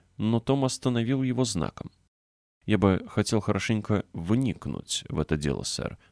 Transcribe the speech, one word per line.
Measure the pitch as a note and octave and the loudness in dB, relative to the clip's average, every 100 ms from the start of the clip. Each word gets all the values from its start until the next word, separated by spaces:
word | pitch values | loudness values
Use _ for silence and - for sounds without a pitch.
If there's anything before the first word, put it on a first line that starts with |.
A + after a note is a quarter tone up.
| _ - | _ -4
но | G#2+ A2+ | 0 2
Том | - C#3 | 2 2
остановил | C3 - C3 A#2+ A#2 C3+ | 0 0 0 0 0 0
его | C3 B2 | 0 0
знаком. | B2+ E2+ C#2+ - - _ _ _ _ _ _ _ | 0 0 -2 -6 -14 _ _ _ _ _ _ _
«Я | - G#2 | 0 4
бы | G2 F2+ - | 6 4 0
хотел | - G#2 A2 | -2 0 0
хорошенько | G#2 G2 - A2 G#2 G#2 - | 0 -2 0 -2 0 -2 -2
вникнуть | F2 E2+ A#2 C3 D#2 - - - - - | -6 0 2 0 -4 -6 -8 -6 -8 -4
в | D#2 | -2
это | D2+ D#2 | 0 0
дело, | D2 C2+ | 0 -2
сэр», — | - - - - _ | -4 -6 -8 -10 _